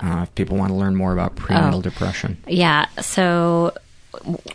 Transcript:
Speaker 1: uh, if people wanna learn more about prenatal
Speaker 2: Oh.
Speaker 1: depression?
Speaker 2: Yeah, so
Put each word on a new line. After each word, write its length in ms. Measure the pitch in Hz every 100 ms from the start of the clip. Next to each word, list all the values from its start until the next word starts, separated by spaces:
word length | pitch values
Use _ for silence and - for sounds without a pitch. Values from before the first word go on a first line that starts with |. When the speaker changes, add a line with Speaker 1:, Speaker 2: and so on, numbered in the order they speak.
Speaker 1:
uh, 220 | 92 85
if 120 | 87 -
people 220 | 92 98
wanna 180 | 95 95
learn 200 | 98 95
more 180 | 92
about 220 | 90 92 -
prenatal 420 | - 170 160 131
Speaker 2:
Oh. 20 |
Speaker 1:
depression? 560 | 180 - 92 - - 92 -
Speaker 2:
Yeah, 380 | 180 170 147 - -
so 720 | - - 180 175 170 170 170 - - - - - - 170 -